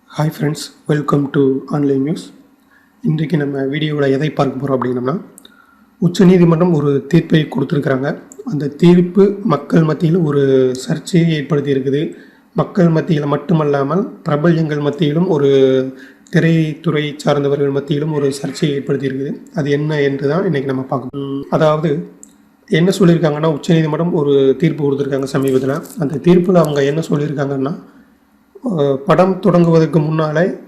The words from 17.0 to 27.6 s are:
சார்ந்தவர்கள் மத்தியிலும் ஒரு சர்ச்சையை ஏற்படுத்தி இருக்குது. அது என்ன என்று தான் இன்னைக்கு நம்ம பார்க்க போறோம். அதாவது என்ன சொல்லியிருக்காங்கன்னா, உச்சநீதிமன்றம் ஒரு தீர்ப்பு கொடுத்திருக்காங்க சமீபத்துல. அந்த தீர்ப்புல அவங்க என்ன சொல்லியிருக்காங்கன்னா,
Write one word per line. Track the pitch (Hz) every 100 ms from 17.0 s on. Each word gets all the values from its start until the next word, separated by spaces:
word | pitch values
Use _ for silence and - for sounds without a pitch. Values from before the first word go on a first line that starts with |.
| 151 277
சார்ந்தவர்கள் | - 147 143 143 143
மத்தியிலும் | 139 139 143 156
ஒரு | 151 139
சர்ச்சையை | 135 135 - 156 139
ஏற்படுத்தி | 127 135 135
இருக்குது. | 131 139 233 - 185
அது | 143
என்ன | 143 151 151
என்று | 139 135 139
தான் | 160 196
இன்னைக்கு | 143 135
நம்ம | 131
பார்க்க | 131 135 127 143
போறோம். | 139 139 139
அதாவது | 165 156 156 165 147 175 - - _ _ _ _
என்ன | 151 175 185
சொல்லியிருக்காங்கன்னா, | 175 170 156 147 160
உச்சநீதிமன்றம் | 143 - 165 156 151 165
ஒரு | 175 143 139 135 131
தீர்ப்பு | 165 147
கொடுத்திருக்காங்க | 143 135 139 135 135
சமீபத்துல. | 151 135 131 135 147 - -
அந்த | 143 143
தீர்ப்புல | 175 180 175 180
அவங்க | 156 143
என்ன | 139 151 160
சொல்லியிருக்காங்கன்னா, | 156 147 147 139 139